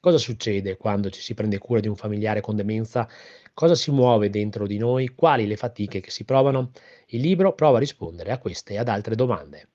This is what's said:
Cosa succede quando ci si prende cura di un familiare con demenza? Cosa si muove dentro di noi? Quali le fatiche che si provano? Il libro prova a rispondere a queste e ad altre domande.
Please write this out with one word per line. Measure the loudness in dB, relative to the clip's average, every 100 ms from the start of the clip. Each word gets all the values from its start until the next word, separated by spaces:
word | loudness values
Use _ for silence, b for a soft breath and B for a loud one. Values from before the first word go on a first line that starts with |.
Cosa | 4 4
succede | 2 -6 -2 -2 -2 -4
quando | -2 0 -2
ci | -6
si | -12
prende | -6 -4 -4
cura | 0 0
di | 0
un | -4
familiare | -6 -4 -2 -2
con | -2 -4
demenza? | -2 -4 -2 -4 -4 B B B B
Cosa | 0 4
si | 4 2
muove | 4 6 6 2
dentro | 0 -4 -4 -6
di | -2
noi? | 0 0 -2
Quali | 2 4 4 0
le | -4
fatiche | -6 -6 -6 -6
che | -10
si | -14
provano? | 0 2 4 2 -4 B B B B
Il | -4
libro | 0 2 2
prova | 4 4 4
a |
rispondere | 2 -4 -12 -10 -8
a | -6
queste | -6 -10 -10
e | -6
ad | -2
altre | -2 -4
domande. | -2 -2 -2 -6 -20 -20